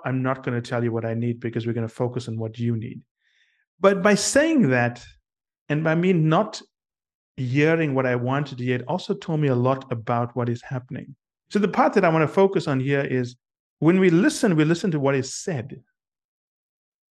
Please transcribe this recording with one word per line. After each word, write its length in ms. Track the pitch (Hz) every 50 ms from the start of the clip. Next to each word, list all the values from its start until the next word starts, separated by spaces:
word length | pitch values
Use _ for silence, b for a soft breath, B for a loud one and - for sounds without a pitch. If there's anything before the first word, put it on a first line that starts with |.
| -
I'm 180 | 135 127 131
not 220 | 127 131 131 131 -
gonna 180 | 139 123 120
tell 220 | 120 - 127 120 120
you 80 | 117
what 120 | 113 117 113
I 100 | 113 113
need 260 | 117 120 120 120 117
because 260 | - 117 117 120 113
we're 60 | 117
gonna 160 | 117 117 113 110
focus 400 | - - 123 120 123 127 120 120
on 100 | 113 110
what 220 | 113 110 110 117
you 160 | 117 117 117
need." 260 | 113 117 123 - - - _ _ _ _ _ _ _ _ _ _ _ _ _ _ -
But 200 | 180 196 202 190
by 140 | 175 208 208
saying 540 | - - - - 277 302 330 320 277 190 135
that, 360 | 127 120 120 120 120 - - - - _ _ _ _ _ _ _ _ _ _ -
and 140 | 147 151
by 140 | 160 160 160
me 160 | 165 175 185
not 500 | 190 165 156 156 156 185 214 214 - - - _ _ _ _ _ _ _ _ _ _ _ _ _ -
hearing 600 | - 127 123 123 143 147 160 165 165 160 147 131
what 100 | 135 131
I 80 | 127 123
wanted 440 | 123 123 123 135 143 147 139 135 123
to 60 | 123
hear, 120 | 123 123
it 100 | 123 123
also 260 | - 165 185 - -
told 280 | 202 202 - - 160 151
me 80 | 151 139
a 80 | 127
lot 340 | 123 123 131 135 131 - -
about 460 | 127 113 107 - 120 120 120 120 -
what 120 | 127 120 120
is 140 | 117 120
happening. 540 | - - 135 127 123 - 123 127 - - 139 _ _ _ _ _ _ -
So 80 | - 208
the 80 | 202
part 280 | 190 - 226 277 302 -
that 100 | 226 185
I 60 | 170
wanna 180 | 160 160 156 -
focus 400 | - 196 196 190 196 185 - 160
on 100 | 139 131
here 220 | 131 139 143 139
is 340 | 143 - 131 127 123 120 - _ _ _ _ _ _ _ _ -
when 200 | 147 156 180 185
we 120 | 190 180
listen, 440 | 160 170 220 302 294 - - 214 170
we 100 | 156 151
listen 280 | 156 170 165 - 196
to 80 | 156 147
what 160 | 131 139 139
is 180 | 135 127 - -
said, 480 | - - 202 165 127 104 - - 135 - _ _ _ _ _ _ _ _ _ _ _ _ _ _ _ _ _ _ _ _ _ _ _ _ _